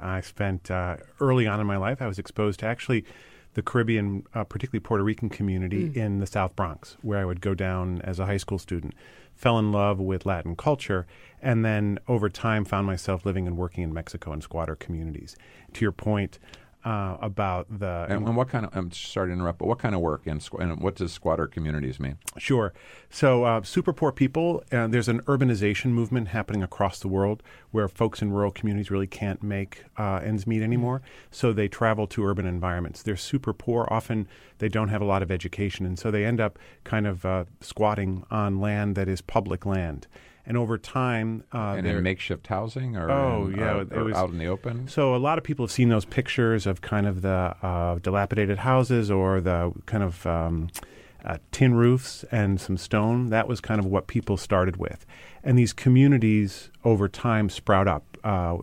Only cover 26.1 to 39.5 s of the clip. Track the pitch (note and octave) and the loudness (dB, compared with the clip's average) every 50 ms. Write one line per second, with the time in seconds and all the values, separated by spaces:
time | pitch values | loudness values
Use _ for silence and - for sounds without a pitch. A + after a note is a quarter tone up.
26.1 | B2+ B2 A2+ F2+ G#2+ A2 G2+ - G#2+ G2+ F#2+ - - - G2+ F#2+ - - - G2 | 0 -2 -2 -2 -4 -4 -4 -2 -2 -2 -2 -4 0 0 0 0 0 -4 -4 -2
27.1 | F#2+ F#2+ G2 G2+ G#2+ - - - - - - _ - A2 G#2 F#2+ - - A2+ G#2+ | 0 2 2 2 0 -4 -8 -18 -20 -20 -14 _ 0 0 0 0 0 0 0 0
28.1 | - - A2 G2+ G2 G2+ G2+ G2+ - - A2+ G#2+ G2+ G#2 G2+ - G2 G2 G2 G2 | 0 -2 -2 0 2 2 0 0 -2 -2 -2 -2 0 -2 -2 -2 -2 -2 -2 -4
29.1 | - - G#2+ G2 F#2+ - G#2 G#2 G2+ G2 G2 - - - - - _ - G#2+ G2 | -4 -4 -4 -4 -4 -4 -4 -4 -4 -4 -4 -6 -10 -18 -20 -14 _ -4 -2 -2
30.1 | F#2+ F#2 - A2 A2 G#2 G2 A#2 A2 A2 A2 A2 A#2+ B2 A#2+ A#2+ B2+ C3+ - - | -2 -2 -2 -2 -2 -2 0 0 0 0 0 2 0 0 0 0 -2 -4 -6 -12
31.1 | - - - - - - - A#2+ A2 G#2+ G#2 G2 - - A#2 A2 A2 G#2+ G#2+ F#2+ | -20 -20 -20 -20 -4 0 2 2 4 2 0 0 0 2 2 2 2 2 0 -2
32.1 | - A2+ G2+ G2 G2+ G2 F2+ F2+ F2+ F2 F2+ F2+ F2 F2 F2 D#2 - - - A2 | -2 -2 0 0 0 0 -2 -2 -2 -2 -2 -2 -2 -2 -4 -6 -8 -8 -6 -6
33.1 | G2+ F#2 - - - C3 - A#2+ G#2+ - - A#2+ A#2 A#2 A#2 - A2 A2+ - - | -4 -4 -4 -4 -4 -2 -2 -2 -4 -2 -2 0 0 0 2 2 0 -2 -2 -2
34.1 | A#2 G#2+ G2 - - - - - - - G#2+ G#2+ G#2+ A2 A2 G2+ G#2+ G2+ G#2 G2+ | -2 -2 -2 -4 -10 -20 -20 -20 -8 -4 -4 0 0 0 0 0 0 0 2 2
35.1 | F#2+ G2 G2 E2+ F#2 F2 - F2 - - G2+ G2 - - F#2+ F2+ F2+ - - A2+ | 2 2 2 0 -2 -2 -4 -6 -4 -2 -2 -2 -2 -2 -4 -4 -4 -2 -2 0
36.1 | G#2 G#2+ G2+ A2+ A#2+ A2+ A2 G2+ - - - - - _ - - A2+ A2 G#2 G#2 | 0 2 2 2 2 2 0 -2 -2 -8 -18 -20 -20 _ -6 -2 -2 0 0 0
37.1 | F#2+ F2+ - F#2 F#2 F#2+ F2+ - - _ - - - - G#2+ G#2 G#2+ G#2 G2 F#2+ | -2 -2 -2 -2 0 -2 -2 -4 -10 _ -20 -14 -2 0 2 2 2 0 -2 -2
38.1 | F#2 F2+ - - A2 G#2+ G#2 G2+ G2 F#2+ G2+ G#2 G#2 G#2 G#2 G#2 F#2+ G2 F#2+ F#2 | -4 -4 -6 -4 -2 0 0 0 0 0 0 0 0 0 0 0 0 0 0 0
39.1 | F#2+ F2+ - - - A#2 G2+ F#2+ | -2 -4 -6 -2 -2 -2 -2 -2